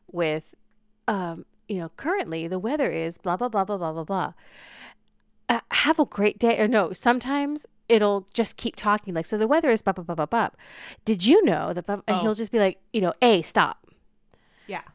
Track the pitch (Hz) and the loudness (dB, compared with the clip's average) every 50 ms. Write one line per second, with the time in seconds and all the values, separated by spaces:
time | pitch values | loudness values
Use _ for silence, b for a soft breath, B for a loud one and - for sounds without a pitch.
0 | b - - 175 170 156 151 156 - _ - _ _ _ _ _ _ _ _ _ | b -10 -4 -2 -2 -2 -2 -4 -6 _ -20 _ _ _ _ _ _ _ _ _
1 | _ - 214 196 180 170 165 175 - _ _ _ _ - 202 185 165 160 - - | _ -4 -4 -2 -4 -6 -8 -10 -14 _ _ _ _ -8 -8 -6 -8 -8 -12 -8
2 | - 302 381 415 - - 160 165 160 165 185 185 180 226 285 311 277 190 151 165 | -6 -4 -4 -4 -4 -6 -6 -6 -6 -6 -6 -4 -4 -4 -2 -2 -2 -2 -2 -4
3 | 165 165 165 - - 180 175 185 240 247 214 202 190 190 208 190 175 160 156 165 | -4 -6 -8 -6 -4 -4 -4 -2 -2 -2 -2 -2 -2 -2 -4 -4 -4 -6 -6 -6
4 | 160 - 196 185 151 135 175 B B B B B B B B B B B B _ | -6 -4 -4 -4 -4 -4 -8 B B B B B B B B B B B B _
5 | _ _ _ _ _ _ _ _ _ - 240 233 - - - - - 277 330 - | _ _ _ _ _ _ _ _ _ -4 -4 -4 -4 -4 -2 0 2 2 2 2
6 | 294 - - - 202 214 - - - 226 226 - 214 214 254 214 185 - 180 - | 0 0 0 0 0 0 0 2 2 2 2 2 2 2 2 2 2 0 -2 -2
7 | - 247 247 247 - 254 277 285 285 285 294 294 - - _ _ _ - 233 214 | 2 2 2 2 0 -2 -2 -2 -2 -2 -4 -6 -8 -12 _ _ _ 2 4 4
8 | 208 202 202 202 190 - - - 220 - - - - 233 - - - 214 208 214 | 4 4 2 0 -4 -4 -2 -2 -2 -2 -4 -8 -8 -8 -8 -4 0 0 0 0
9 | - 202 175 160 165 - 220 208 214 220 285 330 330 285 226 214 - 196 190 185 | -2 -4 -6 -4 -4 -4 -2 -2 0 2 2 2 4 2 2 2 2 -2 -2 -2
10 | 170 165 170 165 151 - - 233 202 - - B B B B B B B B B | -4 -6 -4 -2 -2 0 0 0 0 -2 -4 B B B B B B B B B
11 | - - 220 175 175 226 320 440 392 240 165 160 160 165 175 175 - - 202 196 | -4 -2 -2 2 4 6 6 6 6 4 2 0 -2 -4 -4 -6 -4 -6 -6 -4
12 | - - 202 185 175 220 214 202 226 202 - 226 202 190 185 - _ _ - 220 | -2 -2 -2 0 0 0 -2 -2 -4 -2 0 2 2 2 0 -2 _ _ -2 0
13 | 185 170 - - 247 240 220 170 160 - - 202 165 107 - - _ _ _ _ | 0 0 2 4 4 6 6 4 2 0 2 2 2 2 0 -6 _ _ _ _
14 | _ _ _ _ _ _ b b b b b b b - 196 165 - - - | _ _ _ _ _ _ b b b b b b b -14 -12 -12 -14 -16 -20